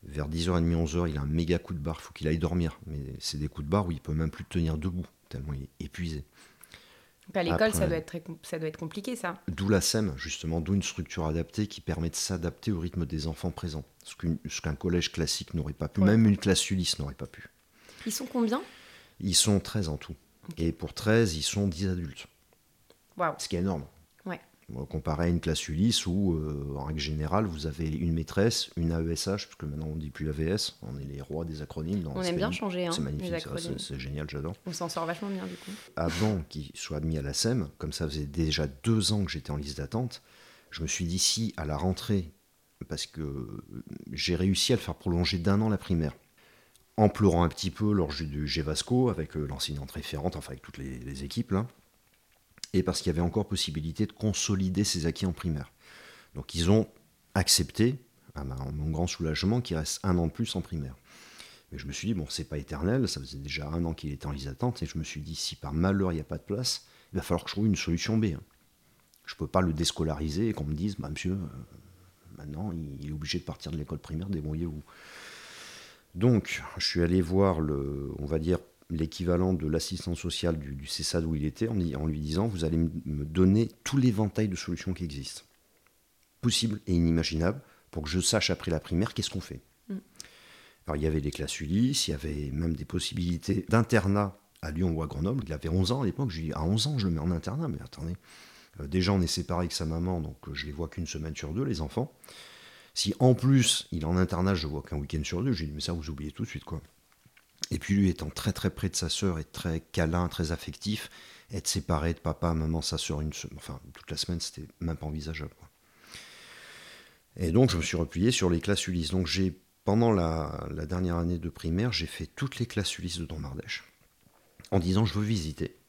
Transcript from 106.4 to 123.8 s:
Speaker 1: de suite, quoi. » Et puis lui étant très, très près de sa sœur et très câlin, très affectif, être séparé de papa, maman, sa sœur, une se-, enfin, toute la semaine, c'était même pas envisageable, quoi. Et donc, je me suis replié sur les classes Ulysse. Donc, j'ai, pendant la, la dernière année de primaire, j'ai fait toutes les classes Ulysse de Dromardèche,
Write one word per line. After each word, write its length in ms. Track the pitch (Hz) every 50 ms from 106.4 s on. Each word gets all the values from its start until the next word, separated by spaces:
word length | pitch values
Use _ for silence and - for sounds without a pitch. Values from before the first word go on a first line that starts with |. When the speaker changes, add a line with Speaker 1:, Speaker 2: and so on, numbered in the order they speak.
| -
Speaker 1:
de 60 | -
suite, 160 | - 69 -
quoi. » 160 | - - 78 - - _ _ _ _ _ _ _ - _ _ _ _ _ _ - -
Et 80 | - -
puis 160 | - - 98
lui 140 | 101 101 95
étant 200 | 82 - - 76
très, 220 | - - - 107
très 180 | 95 - - 98
près 200 | - - - 95
de 60 | -
sa 140 | - - 80
sœur 300 | - - - 98 87 80
et 40 | 76
très 360 | - _ - - 87 80 80
câlin, 480 | - _ _ - 85 80 82 87 90 85
très 240 | - - 90 78
affectif, 580 | 85 - - - 71 - - 98 107 107 - - - - - - - - - _
être 160 | - 95 - -
séparé 460 | - - 76 - 87 78 76 82 82
de 60 | -
papa, 340 | - 80 78 - - 85 82
maman, 280 | 80 80 78 80 82 76
sa 160 | - - 78
sœur, 220 | - - - 73
une 120 | 78 78 76
se-, 140 | - - - -
enfin, 240 | 73 - - 67 65 - - -
toute 180 | - - -
la 60 | - -
semaine, 220 | - - 87 85
c'était 280 | - - - - 78 71 - _
même 160 | 87 82 80 73
pas 100 | - 76
envisageable, 460 | 76 78 73 76 80 78 76 - - _
quoi. 120 | - - _ _ _ _ _ _ - - - - - - - - - - - - - - - - - - - - - - _ _ _ _ _ -
Et 140 | 90 82
donc, 200 | 82 107 131 127
je 60 | 85 87
me 40 |
suis 160 | 78 - - 85
replié 320 | 82 71 - 85 92 117
sur 180 | 123 - 98 90
les 100 | 87 82
classes 280 | 78 - 101 92 - -
Ulysse. 220 | 92 87 82 73
Donc, 160 | 87 92 92
j'ai, 320 | 80 73 92 95 95 78 - _ _ _ _ _
pendant 280 | - 98 113 117 117
la, 560 | 110 95 85 80 80 80 78 73 76 73 71 69
la 160 | 73 78 78
dernière 300 | 76 87 90 92 90 85
année 240 | 85 85 85 87 82
de 100 | 80 85
primaire, 420 | - - - 80 80 90 110 123
j'ai 140 | 110 - 85
fait 220 | 80 - - 87 76
toutes 320 | _ - - 135 - -
les 60 | 123
classes 340 | - - 107 98 - - -
Ulysse 180 | 85 90 85 87
de 80 | 85
Dromardèche, 600 | 78 80 78 73 69 65 78 - - - -